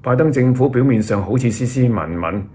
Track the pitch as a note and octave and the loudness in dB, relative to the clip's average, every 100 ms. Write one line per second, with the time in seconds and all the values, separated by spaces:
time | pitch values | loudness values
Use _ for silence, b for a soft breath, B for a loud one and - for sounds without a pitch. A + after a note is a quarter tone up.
0 | B2+ B2+ D#3+ C3+ B2+ B2+ C3 A#2+ C3+ A2 | -2 2 2 2 2 2 2 2 2 2
1 | G#2 G#2 G2 B2 A#2+ G#2 B2 C3 B2 G#2 | 0 -2 -2 -2 -2 -2 -4 0 0 0
2 | D#2 E2+ E2 G#2 G#2 | -4 -4 -4 -6 -8